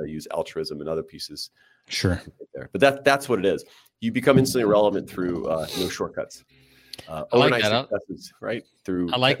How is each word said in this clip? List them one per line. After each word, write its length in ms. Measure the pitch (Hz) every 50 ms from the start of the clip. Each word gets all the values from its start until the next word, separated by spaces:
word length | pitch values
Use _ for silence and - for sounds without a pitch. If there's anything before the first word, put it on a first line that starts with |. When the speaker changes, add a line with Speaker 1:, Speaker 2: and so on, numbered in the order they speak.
Speaker 1:
to 80 | 78 76
use 160 | 78 78 78 -
altruism 480 | - 82 - - - 82 78 78 78 73
and 80 | 73 78
other 140 | 80 80 78
pieces 460 | - 80 78 - - 73 - - - _ _ _ _ _ _ _ -
Speaker 2:
Sure. 320 | - - - 95 85 - - - - - - - -
Speaker 1:
there. 160 | 69 65 -
But 80 | - 95
that, 240 | 135 139 135 139 135
that's 240 | 143 139 135 - -
what 120 | 120 95
it 60 | 90
is. 200 | 98 85 - - - - - _ _ _ _
You 140 | 113 113 110
become 240 | 127 120 147 135 131
instantly 260 | 127 131 - 127 113 101
relevant 400 | 104 104 107 104 98 90 - -
through, 380 | - 95 90 90 87 82 - -
uh, 200 | 80 80 78 - - 95
no 120 | 90 85
shortcuts. 560 | - - 92 80 - - - - - - - _ _ _ _ _ _ _ _ _ - - - -
Uh, 180 | 80 78 - -
Speaker 3:
I 60 | 117 120
like 140 | - -
Speaker 1:
overnight 120 | 123 117 107
Speaker 3:
that. 100 | 104 110
I 80 | 123
Speaker 1:
successes, 520 | - - 107 98 - - 80 - - - - _
right? 240 | 107 104 113 131 - _ _ _ _
Through 260 | - 92 90 90 85
Speaker 3:
I 60 | 92 127
like 200 | 127 135 143 -